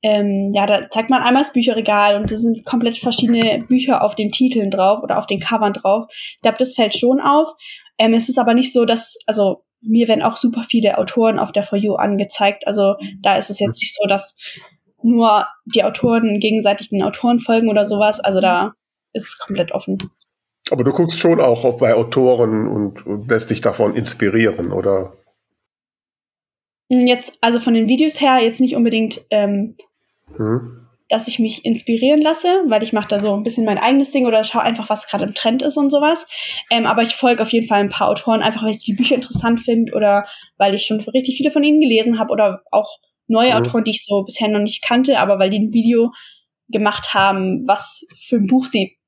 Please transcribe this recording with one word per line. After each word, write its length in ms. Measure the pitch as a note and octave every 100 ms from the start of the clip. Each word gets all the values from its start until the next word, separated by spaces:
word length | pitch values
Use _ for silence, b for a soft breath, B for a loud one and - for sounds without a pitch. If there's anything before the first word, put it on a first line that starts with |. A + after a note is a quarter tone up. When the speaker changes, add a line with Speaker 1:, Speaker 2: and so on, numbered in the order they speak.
Speaker 1:
ähm, 480 | A3 G#3 G3+ G3 G3
ja, 140 | A3 G#3
da 240 | G#3 -
zeigt 180 | A3 A3+
man 140 | C4
einmal 200 | A#3+ B3+
das 120 | C#4+
Bücherregal 640 | - A#3 A3 A3 G#3 G3+ G3+
und 100 | G#3
es 120 | A3
sind 220 | A#3 A3+ -
komplett 320 | A#3+ A#3 A#3
verschiedene 640 | B3+ A#3 A#3 A#3 A3+ G#3 -
Bücher 360 | B3+ B3+ A#3+
auf 100 | G#3
den 160 | G#3 G#3
Titeln 400 | - B3+ B3 G3+
drauf 320 | F#3+ F#3+ G#3+
oder 140 | - -
auf 100 | G#3
den 140 | G3
Covern 320 | - A3+ G#3
drauf. 320 | G3 F#3+ G#3 A#3
Ich 280 | - - -
glaub, 160 | A#3 A3
das 160 | B3+
fällt 220 | B3+ A3 -
schon 240 | A#3+ C4
auf. 280 | C#4 C#4+ D#4 - B B B _
Ähm, 160 | A3
es 160 | A3+ A3+
ist 100 | C4
aber 140 | A#3+
nicht 200 | A#3 B3+
so, 120 | B3
dass, 320 | A#3 A3+ - - -
also 380 | G#3+ G3+ F#3 _ _
mir 260 | A3+ A3+ A3+
werden 140 | A3
auch 140 | - A3
super 260 | A#3+ A#3
viele 360 | A3+ A#3 G#3+ -
Autoren 400 | F#3 - A3+ G#3+
auf 140 | G3+
der 100 | -
For 160 | G3+ G3+
You 160 | G#3
angezeigt. 720 | G3 G3+ G3+ G3 - G3+ G3+ -
Also 300 | G#3 G3 G3+ G3 G3
da 140 | G3 F#3+
ist 120 | G3
es 100 | G3+
jetzt 200 | G3+ -
nicht 140 | -
so, 120 | - G#3
dass 300 | G3 F#3+ - B B B B _ _
nur 440 | A#3 A#3+ A3+ G#3 - -
die 180 | - A3+
Autoren 540 | G#3+ - A#3+ A#3 A3+ G#3
gegenseitig 500 | G#3+ A3 G#3+ G3+ -
den 120 | G3+
Autoren 380 | G3 G3+ A#3+ A#3+
folgen 300 | - A3+ A3+
oder 160 | G#3 G#3
sowas. 340 | G#3 G#3 G#3+
Also 200 | G3+ F#3+
da 340 | F#3 F3 G3 - _ _ _
ist 120 | A3+ -
es 120 | -
komplett 340 | - G3 E3+
offen. 380 | - - F#3+ F#3+ _ _ _ _ _ -
Speaker 2:
Aber 140 | C3+
du 80 | B2
guckst 260 | - E3+ E3
schon 220 | E3+ E3
auch 240 | C3+ A#2
auf, 140 | B2+ A#2+
bei 160 | B2
Autoren 760 | A2+ A#2 C3+ B2+ A#2+ A2+ A2 G#2+
und, 380 | G#2 G#2 - -
und 240 | G#2 A#2+
lässt 200 | A2+ A2+
dich 120 | G#2+
davon 320 | - F#2 G#2+
inspirieren, 760 | A#2+ A#2 - G#2 G#2+ A2+ - E2+
oder? 440 | F#2+ F#2+ G2 F#2 - _ _ _ _ _ _ _ _ _ _ _ _ _ _ _ _ _
Speaker 1:
Jetzt, 480 | B3+ B3 B3 - -
also 180 | A#3 A#3+
von 140 | A#3
den 140 | A3+ A3
Videos 320 | B3+ D#4 -
her 180 | C#4+ C4
jetzt 180 | A#3 A3+
nicht 160 | B3+ -
unbedingt, 440 | A#3 A3+ A3 - _
ähm, 460 | G#3+ G3+ G3+ G#3+ - - _ _ _ _ -
Speaker 2:
Mhm. 500 | A2 A#2+ B2 - - _ _
Speaker 1:
dass 180 | A3 A3+
ich 120 | -
mich 260 | A3 A3
inspirieren 560 | - A3+ - A3+ B3+ D4+
lasse, 420 | D4+ D#4+ F4+ F#4 E4
weil 140 | G#3+
ich 100 | A3+
mach 140 | G#3 G3+
da 120 | G#3
so 160 | G#3
ein 80 | G3+
bisschen 220 | A3 A#3
mein 140 | A3 G3+
eigenes 320 | A3+ C4+ C4+
Ding 160 | C#4+ B3
oder 180 | A3
schau 140 | A3 A#3
einfach, 300 | - A#3 G#3+
was 180 | G#3+ -
gerade 160 | G#3
im 100 | G3
Trend 280 | - A#3 A#3+
ist 140 | C4+ C#4+
und 120 | C#4
sowas. 360 | C#4+ D4 E4 - B B B B
Ähm, 160 | A#3 A3
aber 160 | A3+
ich 120 | A3+ -
folge 260 | B3+ A#3+
auf 80 | A#3
jeden 140 | A#3 A3+
Fall 140 | G#3
ein 80 | G3+
paar 200 | - G#3
Autoren, 340 | G#3 - A3
einfach 200 | - A3
weil 100 | A3
ich 120 | G#3+
die 80 | -
Bücher 220 | G3+ B3
interessant 460 | B3+ B3+ - - A#3
find 320 | A#3 A#3 A3+
oder 320 | - G#3 G3+ G3+ B B _
weil 160 | G3+
ich 100 | G3
schon 160 | - G#3+
richtig 360 | G#3+ C4 C4 B3+
viele 120 | C#4+
von 140 | D4
ihnen 160 | D4 D4+
gelesen 380 | D4+ A3+ A3+ A3+
hab 120 | A3+
oder 320 | A3 G#3 F#3 _
auch 280 | - G#3+ - _ _ _
neue 240 | A3+ B3
Speaker 2:
Mhm. 40 | A3
Speaker 1:
Autoren, 280 | A#2+ A3+
die 60 | A3+
ich 120 | G#3+
so 180 | - G3+
bisher 260 | G3 - A3
noch 120 | G#3+
nicht 220 | G#3 -
kannte, 340 | - A#3+ C4 C4
aber 200 | - G3
weil 120 | F#3+
die 80 | G3+
ein 120 | G#3+
Video 400 | A#3 A3+ A#3 A#3 B B B B _ _
gemacht 460 | G#3+ G#3 G3+ -
haben, 520 | G3+ G3 F#3+ F#3+ F#3 B3+
was 380 | G#3 - - - -
für 180 | - A#3+
ein 100 | G3
Buch 200 | B3+ B3+
sie 320 | A3 F#3+ _